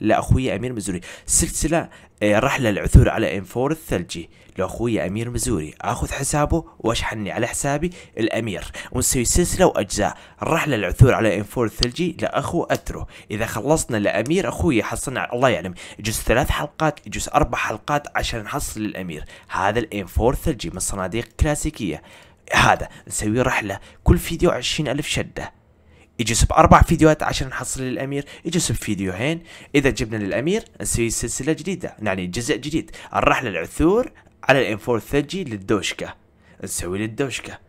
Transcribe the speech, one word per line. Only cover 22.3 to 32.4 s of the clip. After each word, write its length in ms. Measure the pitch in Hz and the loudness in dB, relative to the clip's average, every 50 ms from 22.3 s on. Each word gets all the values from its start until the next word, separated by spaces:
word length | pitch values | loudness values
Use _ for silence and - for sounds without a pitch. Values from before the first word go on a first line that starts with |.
| _ _ - - - | _ _ -8 -2 2
هذا 340 | 120 123 117 95 - - - - - - - | 4 4 4 4 2 0 -10 -14 -20 -14 -10
نسوي 320 | - - 107 107 110 127 | -6 -4 -2 0 2 2
رحلة 400 | 123 127 - - 110 98 95 - - - - - - | 2 2 0 -2 -4 -4 -8 -8 -10 -18 -12 0 4
كل 140 | - 180 175 | 4 4 4
فيديو 320 | - - 170 143 170 175 | 2 -4 -2 2 2 2
عشرين 380 | - 123 120 - - - 151 123 | 2 0 -4 -4 -2 -2 -2 -2
ألف 180 | 123 143 147 | -2 -4 -4
شدة. 460 | - - 127 98 60 - - 69 - _ _ _ _ _ _ _ _ - _ - _ _ - | -2 -2 -4 -4 -4 -8 -12 -12 -12 _ _ _ _ _ _ _ _ -20 _ -20 _ _ -4
يجوز 260 | - 110 113 - - | -2 0 2 2 2
بأربع 380 | - - - 160 170 180 151 | 4 6 6 8 10 10 8
فيديوهات 400 | - - 170 139 151 156 151 - | 8 6 6 6 6 6 6 4
عشان 260 | - - 117 - 143 131 | 0 -4 -2 -4 -4 -6
نحصل 340 | - - 127 - - 131 | -6 -8 -8 -8 -6 -6
للأمير، 420 | 131 127 123 - 135 139 143 139 139 - - - - | -4 -4 -4 -4 -4 -4 -6 -6 -8 -8 -14 -10 -6
يجوز 280 | 165 165 175 - - | -2 0 0 0 0
بفيديوهين. 680 | 117 - - 107 104 90 98 92 90 95 123 151 165 170 - - - - - - - | -2 -2 0 -2 -2 -2 -2 -4 -2 -2 -2 -2 -2 -4 -8 -16 -20 -20 -10 0 0
إذا 160 | 147 135 135 | 2 4 2
جبنا 340 | 113 - 127 107 113 107 101 | 2 0 -4 -4 -4 -4 -2
للأمير 400 | 95 87 110 131 170 202 226 - - _ - | -2 -2 0 0 0 -2 -2 -4 -8 _ -10
نسوي 300 | - - - 120 117 113 | -6 -2 0 0 0 0
سلسلة 420 | 110 - - 113 - - 131 151 | -2 -4 -4 -4 -6 -4 -2 -2
جديدة، 440 | 160 151 151 - 185 - - - - - | -2 -2 -2 -6 -6 -6 -8 -12 -10 -6
يعني 280 | - 104 95 95 90 | -4 -2 -2 -2 -4
جزء 300 | 90 87 123 | -4 -4 -4